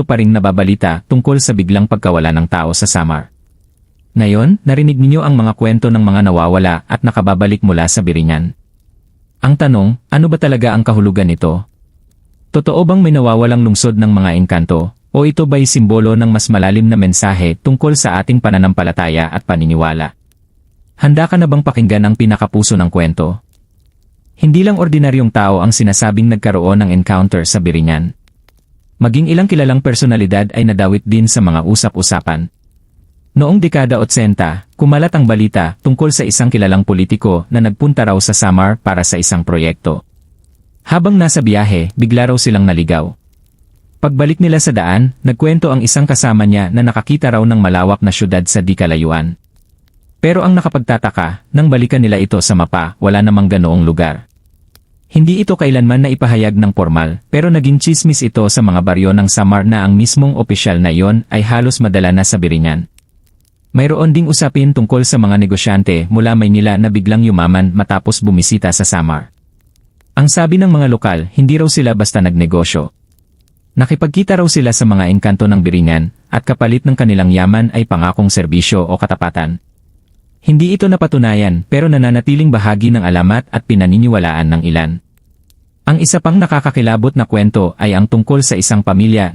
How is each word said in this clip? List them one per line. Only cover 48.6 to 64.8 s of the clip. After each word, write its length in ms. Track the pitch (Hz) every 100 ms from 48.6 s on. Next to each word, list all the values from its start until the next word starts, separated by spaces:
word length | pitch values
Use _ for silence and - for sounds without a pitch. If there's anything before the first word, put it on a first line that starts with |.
di 80 | 90
kalayuan. 640 | 92 87 80 80 80 82 - _ _ _ _ _ _ _ _
Pero 240 | 160 180
ang 140 | 170 180
nakapagtataka, 880 | 165 139 123 117 104 - 82 98 _
nang 160 | 143 156
balikan 320 | 127 120 131
nila 160 | 113 101
ito 240 | 98 101
sa 140 | - 92
mapa, 400 | 85 92 82 -
wala 220 | 101 101
namang 260 | 107 101 98
ganoong 380 | 95 85 82
lugar. 420 | 82 80 80 71 - _ _ _ _ _ _ _ _
Hindi 320 | 156 160 185
ito 160 | 196
kailanman 520 | 185 139 131 120 127 139
naipahayag 520 | 131 120 113 107 104
ng 160 | 104
pormal, 480 | 98 85 80 80 90 -
pero 160 | 147 170
naging 320 | 165 135 143
tsismis 480 | - 156 160 147 120
ito 160 | 113 104
sa 80 | -
mga 240 | 107 90
baryo 280 | 92 90 95
ng 160 | 101 98
Samar 320 | - 98 101
na 240 | 101 110 98
ang 80 |
mismong 400 | 101 117 143 139
opisyal 480 | 131 113 101 110 87
na 80 | 90
iyon 320 | 82 98 113 -
ay 160 | 107 107
halos 320 | 120 123 123
madala 320 | 110 95 90
na 160 | 92 98
sa 80 |
Biringan. 560 | 92 85 80 80 80 82 _ _ _ _ _ _ _ _
Mayroon 400 | 127 143 156 160
ding 160 | 151 165
usapin 480 | 160 143 143 143
tungkol 320 | 139